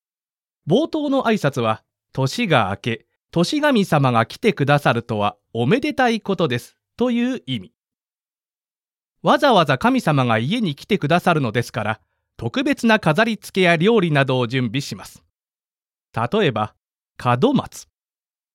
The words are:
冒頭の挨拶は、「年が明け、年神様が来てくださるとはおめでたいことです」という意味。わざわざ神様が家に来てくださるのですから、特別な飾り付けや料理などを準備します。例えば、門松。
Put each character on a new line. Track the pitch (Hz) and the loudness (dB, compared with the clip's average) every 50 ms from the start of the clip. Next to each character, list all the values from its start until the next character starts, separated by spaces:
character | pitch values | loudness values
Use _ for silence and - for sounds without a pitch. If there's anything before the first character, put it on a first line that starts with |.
| _ _ _ _ _ _ _ _ _ _ _ _ _ 147 | _ _ _ _ _ _ _ _ _ _ _ _ _ 0
冒 | 170 254 330 339 | 2 2 2 0
頭 | - 311 294 294 | -2 -4 -2 -2
の | 277 269 - | -2 0 0
挨 | 233 220 196 | 0 0 0
拶 | - 143 - 127 | 0 -2 -2 -2
は、 | 117 110 110 - - _ _ _ _ _ - | -2 -2 -2 -4 -8 _ _ _ _ _ -6
「年 | 135 131 135 - - 247 | -4 -4 -4 -2 -4 -2
が | 185 156 123 104 92 | 0 2 2 2 0
明 | 98 - | -4 -6
け、 | - 123 113 - _ _ _ _ _ _ | -6 -6 -8 -8 _ _ _ _ _ _
年 | - 165 175 - 302 294 | -2 -2 -2 0 0 0
神 | 302 302 269 208 196 | 0 2 2 2 2
様 | - 190 147 139 127 | 2 0 0 2 2
が | 123 113 113 - | 2 2 0 0
来 | - - | -4 -4
て | - 220 - | -2 -2 0
く | - 139 131 | 0 0 2
だ | 143 143 | 2 2
さ | - 156 123 | 2 0 0
る | 117 | -2
と | - - 117 104 | -2 -4 -4 -2
は | 101 101 - - _ _ - | -2 -2 -4 -6 _ _ -6
お | 113 120 | -2 0
め | 123 202 269 | 2 2 2
で | 277 302 294 | 0 -2 -2
た | - 254 247 | 0 0 0
い | 233 208 | 0 -2
こ | - - 196 | -4 -4 -2
と | - 180 139 | -2 -2 -2
で | 120 120 | -2 -4
す」 | - - _ _ _ _ _ - | -6 -10 _ _ _ _ _ -4
と | 233 254 | -2 -2
い | 233 240 240 254 262 - | 0 0 -2 -2 -4 -6
う | - - | -8 -8
意 | 262 214 | -8 -8
味。 | 185 - _ _ _ _ _ _ _ _ _ _ _ _ _ _ _ _ _ _ _ _ _ _ _ _ _ _ _ _ _ _ - | -8 -12 _ _ _ _ _ _ _ _ _ _ _ _ _ _ _ _ _ _ _ _ _ _ _ _ _ _ _ _ _ _ 0
わ | 170 262 302 | 2 2 4
ざ | 302 277 233 | 4 4 4
わ | 185 160 | 4 4
ざ | 143 135 - | 4 2 2
神 | - 240 269 254 | 2 2 2 2
様 | - 175 147 139 127 | 0 0 0 2 2
が | 123 113 110 | 2 0 0
家 | 117 143 208 254 | 0 -2 -2 -2
に | 220 165 135 | -2 -4 -4
来 | - - | -6 -4
て | - 214 180 | -4 -2 -2
く | - 139 | 0 0
だ | 170 175 | 0 0
さ | - 185 170 | 2 0 0
る | 151 | 0
の | 135 113 | 0 -2
で | 104 120 113 | -2 -4 -4
す | - - | -4 -6
か | 117 104 | -6 -4
ら、 | 104 110 - _ _ _ _ _ _ _ - | -4 -6 -6 _ _ _ _ _ _ _ -12
特 | 113 117 - 262 277 | -10 -6 -4 -4 -2
別 | 302 269 - - | -2 -2 0 2
な | 226 220 214 | 2 2 2
飾 | - 175 151 180 226 | 2 0 2 2 0
り | 233 220 - | 0 -2 -6
付 | - - - 196 | -10 -6 -2 0
け | 185 | 2
や | 170 170 | 2 2
料 | 156 170 214 240 220 | 2 2 2 2 2
理 | 180 170 | 2 2
な | 147 139 139 | 2 0 0
ど | 127 131 127 | 0 0 -2
を | 123 | -2
準 | 110 127 131 127 113 | -2 -2 -2 -2 -2
備 | 101 135 | -4 -6
し | 135 - 117 | -8 -8 -12
ま | 92 - | -14 -16
す。 | - - - _ _ _ _ _ _ _ _ _ _ _ _ _ _ _ _ _ _ _ | -18 -20 -20 _ _ _ _ _ _ _ _ _ _ _ _ _ _ _ _ _ _ _
例 | 110 117 123 - 220 208 | -8 -6 -2 0 0 0
え | 143 | 0
ば、 | 110 110 107 - - _ _ _ _ _ _ _ _ - | 0 -2 -4 -6 -8 _ _ _ _ _ _ _ _ -6
門 | - 123 120 120 156 269 294 | -2 0 2 2 2 2 2
松。 | - - - - - - - _ _ _ _ _ _ _ _ _ _ _ _ | 0 -2 -6 -12 -20 -20 -20 _ _ _ _ _ _ _ _ _ _ _ _